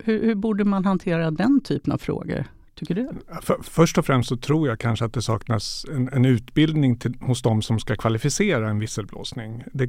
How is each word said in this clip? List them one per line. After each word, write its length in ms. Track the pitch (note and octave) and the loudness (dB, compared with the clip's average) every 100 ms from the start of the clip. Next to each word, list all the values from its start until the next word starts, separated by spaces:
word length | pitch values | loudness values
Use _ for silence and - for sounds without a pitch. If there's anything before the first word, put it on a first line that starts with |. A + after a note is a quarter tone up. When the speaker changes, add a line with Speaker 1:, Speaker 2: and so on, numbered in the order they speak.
Speaker 1:
Hur, 180 | - G#3+ | -2 2
hur 120 | A3 | 2
borde 300 | G#3 A3 G#3 | 0 0 0
man 200 | G3+ G3 | 2 2
hantera 460 | F#3+ F#3 F#3+ E3 E3 | 2 0 0 0 0
den 300 | D#3 A3 C#4+ | 0 4 4
typen 320 | - C#3+ - | 2 -2 -2
av 60 | - | -2
frågor, 460 | - - - - - - - | -2 -4 -4 -6 -6 -12 -20
tycker 200 | - - | -14 -4
du? 140 | F3 C4 - - E3 | -4 -4 -8 -12 -10
Speaker 2:
För, 160 | - - | -2 -2
först 360 | - - D#3+ - | -2 4 4 4
och 80 | - | 2
främst 220 | C3 A2+ | 2 2
så 80 | A#2+ | -4
tror 320 | - D#3 D3 | 0 0 2
jag 100 | A2 | 0
kanske 260 | A#2+ A2 | -2 0
att 80 | A2+ | -2
det 100 | A#2+ | -2
saknas 640 | - A2 - A2 - - - | -2 -2 -2 -4 -2 -8 -6
en, 160 | B2+ B2+ | -4 0
en 160 | C3+ | 4
utbildning 760 | B2+ A#2+ - - D#3+ D#3 C3+ A#2 | 4 4 2 2 4 4 2 2
till, 160 | - - | -2 -4
hos 220 | - A#2+ | -2 0
de 200 | A#2+ A2 | 2 2
som 160 | - A2 | 2 -2
ska 180 | - G#2+ | -2 -2
kvalificera 720 | A#2 A2 A2 - G3+ C3+ A2 | 0 0 0 0 0 2 0
en 80 | G#2+ | -2
visselblåsning. 840 | A2 - G2+ - - - A2 A#2 - | -4 -6 -8 -10 -10 -10 -10 -12 -10
Det 160 | C3+ | -4